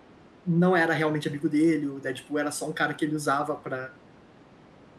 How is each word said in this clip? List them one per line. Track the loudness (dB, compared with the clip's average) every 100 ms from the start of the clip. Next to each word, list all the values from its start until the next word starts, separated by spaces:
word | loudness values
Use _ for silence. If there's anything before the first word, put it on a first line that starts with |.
| -20 -20 -20 -8 0
não | 4 4 4
era | 4
realmente | 2 2 0 -4
amigo | -4 0
dele, | 4 4 4 0
o | -6
Deadpool | -6 -8 -6 -4
era | -2
só | -4 -6
um |
cara | -2 -2
que | -2
ele | -2 -2
usava | 0 0 -2 -6
pra | -6 -8 -10 -14 -20 -20 -20 -20 -20 -20 -20 -20 -20